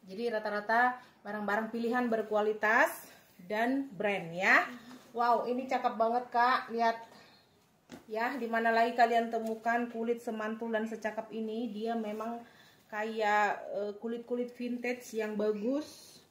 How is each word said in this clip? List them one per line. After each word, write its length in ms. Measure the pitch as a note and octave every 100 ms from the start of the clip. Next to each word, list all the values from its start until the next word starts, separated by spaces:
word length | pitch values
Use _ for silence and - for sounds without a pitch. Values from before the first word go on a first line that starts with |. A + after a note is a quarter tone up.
| F#3+
Jadi 240 | F#3+ A#3
rata-rata 640 | G#3+ G#3+ G#3 G#3 A3+ B3 B3 - _
barang-barang 480 | G#3 G#3+ G3+ G#3 A3
pilihan 400 | A#3 A#3 B3 A#3+
berkualitas 800 | A3 G#3+ G#3+ G#3+ G#3+ G#3 A#3 D#4+ - - - - _ F3+
dan 400 | G#3 A#3+ C4+ C4+
brand 400 | F3+ G3+ G3 E3
ya. 320 | E3+ G3 C4+ F4 - - - -
Wow, 320 | A3+ A#3+ A#3 -
ini 240 | B3 C4
cakep 240 | B3+ B3
banget, 320 | G#3+ A3+ A#3+ B3
Kak. 400 | A#3+ A#3+ B3+ -
Lihat 240 | A3+ A#3 A3+ - - - - _ _ _ _ _ - -
ya, 240 | G#3+ A#3+ C#4+
dimana 320 | A3+ A3+ A#3
lagi 240 | A3+ A#3 A#3+
kalian 320 | A#3 A#3 A#3
temukan 560 | A3+ A3 A3 A#3 A#3 A#3+
kulit 320 | A3+ A#3 A#3 -
semantul 480 | A3 G#3+ A3 A#3
dan 160 | A3 A3
secakep 400 | A3 G#3+ G#3+ A3 A3+
ini. 320 | A3 A3 A#3+
Dia 240 | G3+ A3+
memang 480 | A#3 G#3+ G#3+ A3 A#3 A#3 - - - _
kayak, 720 | G#3+ A3 A3 G#3 G#3 G#3 - - G3
eh, 160 | G#3 G3+
kulit-kulit 480 | A#3 A#3 A#3 B3 A#3+ -
vintage 640 | A#3+ A#3+ A#3+ B3 - A3
yang 160 | G#3+ G#3+
bagus. 800 | G#3+ G#3 G#3 C#4 D4+ - - - _